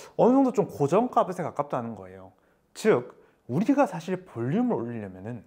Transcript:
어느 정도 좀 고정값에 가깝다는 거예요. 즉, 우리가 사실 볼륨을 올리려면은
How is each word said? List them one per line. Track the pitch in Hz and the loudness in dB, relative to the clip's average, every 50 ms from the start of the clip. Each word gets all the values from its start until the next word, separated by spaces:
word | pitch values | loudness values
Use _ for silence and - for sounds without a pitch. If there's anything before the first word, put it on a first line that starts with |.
| - - - | -20 -8 0
어느 | - 175 226 | 4 6 6
정도 | 254 269 269 254 | 6 6 4 4
좀 | - - 175 139 | 2 0 0 -2
고정값에 | - - 143 135 165 208 247 247 - 240 202 180 185 185 | 0 -2 0 2 4 2 2 2 2 2 2 0 0 -6
가깝다는 | 160 120 - - 143 - - 131 117 113 113 | -6 -6 -4 -6 -6 -4 -4 -6 -6 -6 -10
거예요. | 98 95 92 92 95 92 95 _ _ _ _ _ _ _ _ - | -12 -14 -16 -18 -18 -20 -20 _ _ _ _ _ _ _ _ -12
즉, | - - 214 - 165 175 - - _ _ _ _ _ _ - | -2 2 4 4 4 2 -2 -12 _ _ _ _ _ _ -4
우리가 | 117 151 226 - 277 285 277 - | -2 -2 2 2 2 2 2 0
사실 | - 165 - - 185 180 185 | 0 -6 -6 -6 -6 -6 -8
볼륨을 | - - 117 117 127 151 226 247 247 196 | -10 -8 -6 -4 -2 0 0 0 0 -2
올리려면은 | 120 113 120 120 113 104 95 92 92 95 110 123 107 - | -2 -4 -6 -8 -8 -10 -10 -12 -12 -12 -10 -10 -12 -12